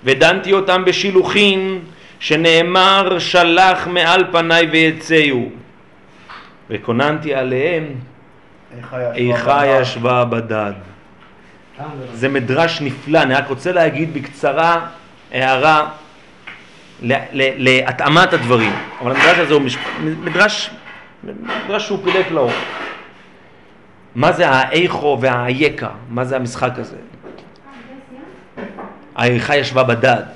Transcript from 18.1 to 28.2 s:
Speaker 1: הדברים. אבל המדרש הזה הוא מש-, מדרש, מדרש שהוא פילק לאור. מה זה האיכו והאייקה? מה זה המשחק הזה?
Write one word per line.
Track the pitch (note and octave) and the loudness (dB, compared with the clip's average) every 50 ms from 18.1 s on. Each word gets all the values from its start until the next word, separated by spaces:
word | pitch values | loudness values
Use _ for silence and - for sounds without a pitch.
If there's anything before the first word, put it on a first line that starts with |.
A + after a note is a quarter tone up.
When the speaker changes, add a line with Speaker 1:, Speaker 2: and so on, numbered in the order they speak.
| D3+ E3 F#3 F3+ F#3 | 4 4 4 4 2
Speaker 1:
הדברים. | D#3 A#2+ A#2 B2 A#2 A2+ G#2 G2 - - - - - | 0 2 2 2 2 2 0 -2 -4 -8 -12 -14 -8
אבל | B2+ B2 | -6 -4
המדרש | C3 C#3 C3+ D#3+ F3+ F3 | 0 2 4 4 4 2
הזה | F3 C#3 D3+ | 2 2 2
הוא | D3 | 2
מש-, | C#3 B2+ B2+ - - - - - | 2 0 -4 -6 -10 -10 -10 -6
מדרש, | D#3 D#3 D#3+ D#3+ D#3+ E3+ D#3 E3+ G3+ G#3+ G#3 - - - - - - - - - - - - - - - - - - A#3 - - - | -6 -6 -6 -6 -8 -6 0 2 2 2 0 -4 -8 -10 -12 -18 -20 -20 -20 -20 -20 -20 -20 -20 -16 -16 -16 -14 -10 -10 -10 -8 -8
מדרש | - G3+ G#3+ - | -6 -6 -6 -4
שהוא | - G3+ F#3 - | -4 -6 -4 -2
פילק | F3+ F3 F#3+ F#3 F#3 | -2 0 0 -2 0
לאור. | E3 D#3 C3 A#2 A#2+ - - - - - - - - - - - - - - - - - - - - - - - - _ - _ _ _ _ - _ | 0 0 0 0 -2 -4 -8 -10 -10 -12 -12 -12 -14 -16 -18 -20 -20 -20 -20 -20 -20 -20 -20 -20 -20 -20 -20 -20 -20 _ -20 _ _ _ _ -14 _
מה | A#2 C#3 E3 | 0 2 2
זה | F3 D#3 F3 D3+ | 2 2 2 2
האיכו | C3+ C3 C3 - C3+ D#3+ F3+ F3 - - B2+ D3 C#3+ B2 | 4 2 2 2 0 0 0 0 -2 -2 0 0 0 2
והאייקה? | A#2+ C3 B2 B2 A#2+ B2 B2+ C3 D3+ C#3+ - - - G#2+ G#2 G#2+ A#2 B2 | 0 0 0 0 -2 -2 -2 0 0 -2 -2 -2 -8 -10 -10 -12 -16 -10
מה | A#2 A#2+ B2+ | -6 -6 -4
זה | B2 C3 | -4 -4
המשחק | C3 B2 A#2 - - C3+ B2+ B2+ B2+ | -4 -4 -6 -6 -4 -4 -4 -4 -6
הזה? | A2+ - - - - - - - - - - - - - - - - C4+ C4+ A#3+ A#3 A#3+ C4 C#4 - - B3+ C4 | -12 -12 -14 -18 -20 -20 -20 -20 -20 -20 -20 -20 -20 -20 -20 -20 -20 -20 -20 -20 -20 -20 -20 -20 -20 -20 -20 -20